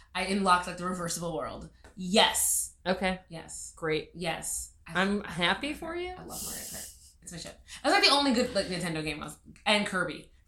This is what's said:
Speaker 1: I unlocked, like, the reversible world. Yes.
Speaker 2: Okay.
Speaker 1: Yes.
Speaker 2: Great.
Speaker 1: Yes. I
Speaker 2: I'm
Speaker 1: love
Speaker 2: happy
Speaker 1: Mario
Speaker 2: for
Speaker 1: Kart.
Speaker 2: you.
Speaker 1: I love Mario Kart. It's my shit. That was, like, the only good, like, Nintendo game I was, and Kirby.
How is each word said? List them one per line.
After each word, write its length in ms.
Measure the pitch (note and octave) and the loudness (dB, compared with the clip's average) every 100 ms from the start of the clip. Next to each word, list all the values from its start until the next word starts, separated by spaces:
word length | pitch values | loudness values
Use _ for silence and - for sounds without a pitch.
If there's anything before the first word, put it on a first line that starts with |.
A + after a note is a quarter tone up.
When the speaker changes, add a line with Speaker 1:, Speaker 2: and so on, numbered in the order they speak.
| - F#3 | -10 -4
Speaker 1:
I 80 | |
unlocked, 420 | F#3+ G3+ F#3+ F3+ - | 0 2 6 6 4
like, 120 | E3+ | -4
the 80 | F3+ | -4
reversible 520 | F3+ E3+ E3+ E3+ D#3 | -2 -2 -4 -4 -4
world. 320 | A#2 - - - - - | -6 -8 -14 -18 -18 -8
Yes. 800 | F3+ G#3+ - - - - - - F3 | 4 6 6 4 2 0 -2 -6 -2
Speaker 2:
Okay. 320 | F#3 F#3 F#3 - | 0 0 -2 -8
Speaker 1:
Yes. 440 | E3 - - - - | -16 -14 -14 -14 -6
Speaker 2:
Great. 340 | D#3+ D#3 - E3+ | -2 -2 -4 -6
Speaker 1:
Yes. 560 | F3 E3 - - - - - | -4 -4 -4 -6 -8 -16 -4
I 120 | E3+ | 0
Speaker 2:
I'm 160 | G3 G3+ | 2 0
Speaker 1:
love 80 | - | -2
Speaker 2:
happy 480 | E3 F3 F#3+ C#4+ D4+ | 0 2 2 -2 -6
Speaker 1:
Mario 0 | |
Speaker 2:
for 160 | E4 F4 | -6 -6
Speaker 1:
Kart. 80 | |
Speaker 2:
you. 60 | F4+ | -6
Speaker 1:
I 140 | F#4 - | -8 -10
love 180 | - | -8
Mario 200 | - - | -8 -8
Kart. 240 | - - - - - - | -10 -10 -12 -16 -20 -20
It's 80 | - | -14
my 60 | E3+ | -12
shit. 180 | - - - - | -12 -14 -16 -2
That 60 | C#4+ | 4
was, 40 | |
like, 100 | G4+ | 6
the 80 | G4 | 6
only 220 | C#4+ C#4+ | 6 4
good, 200 | A#3+ A#3+ G3 | 4 2 0
like, 100 | F#3+ | -2
Nintendo 360 | F3+ F3 D#3 | -2 -2 -2
game 180 | D#3 D3 | -4 -6
I 40 | - | -10
was, 120 | - - - G3+ | -14 -20 -4 2
and 200 | G#3 G3+ | 2 2
Kirby. 460 | F#3 D#3 - - - | -2 -2 -6 -12 -20